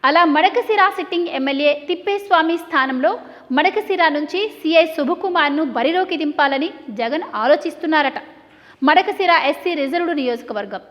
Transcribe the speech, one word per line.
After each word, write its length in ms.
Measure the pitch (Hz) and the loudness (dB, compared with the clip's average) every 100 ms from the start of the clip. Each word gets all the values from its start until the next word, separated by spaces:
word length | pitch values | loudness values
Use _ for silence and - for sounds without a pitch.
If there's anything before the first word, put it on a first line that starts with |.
అలా 200 | 262 311 | 4 4
మడకశిర 640 | 349 294 359 480 - 427 381 | 4 4 2 0 0 2 2
సిట్టింగ్ 400 | 392 330 349 339 | 0 -4 -4 -4
ఎమ్మెల్యే 560 | 269 269 277 294 294 294 | -4 -4 0 0 0 -4
తిప్పేస్వామి 680 | 349 403 403 403 349 320 339 | -6 -2 -4 2 2 2 -2
స్థానంలో 640 | 339 302 262 262 294 453 - - - | -2 -2 0 0 0 0 -10 -20 -4
మడకశిర 560 | 254 339 403 - 381 330 | 0 0 0 -4 2 2
నుంచి 400 | 294 311 370 427 | 0 -4 -4 -6
సీఐ 380 | - 320 330 320 | -4 2 4 4
శుభకుమార్ను 800 | 320 285 349 381 349 294 285 | 0 -2 -2 -2 0 0 0
బరిలోకి 520 | 311 233 247 339 370 339 | -2 0 0 0 -2 -2
దింపాలని 540 | 302 285 285 277 320 - 277 | -4 0 0 0 -4 -8 -14
జగన్ 320 | 214 233 294 - | -6 -4 -4 -6
ఆలోచిస్తున్నారట. 800 | 214 226 294 339 - 320 311 285 226 - - _ _ - - | -4 2 2 0 -8 0 2 2 -2 -14 -20 _ _ -20 -4
మడకశిర 480 | 269 330 392 381 370 | 2 4 2 0 2
ఎస్సీ 440 | 330 269 302 - | 4 2 -2 -2
రిజర్వ్డ్ 420 | 330 277 339 339 311 | -2 -2 -2 -2 -2
నియోజకవర్గం. 640 | 254 233 - 214 196 196 - | -2 -4 -6 -8 -8 -10 -14